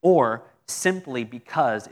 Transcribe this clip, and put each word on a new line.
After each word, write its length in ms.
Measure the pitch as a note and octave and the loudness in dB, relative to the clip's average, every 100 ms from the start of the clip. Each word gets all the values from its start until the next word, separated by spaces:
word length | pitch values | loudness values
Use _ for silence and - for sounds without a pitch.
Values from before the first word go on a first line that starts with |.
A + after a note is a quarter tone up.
or 400 | F3+ F3 A#2 A#2 - _ - | 4 4 4 -2 -10 _ -12
simply 580 | - F#3 F#3 F#3 B2+ | -2 -2 -2 -6 -8
because 640 | A2 A#2+ - - C3+ G#2+ G#2 | -8 -12 -8 -2 0 -2 -8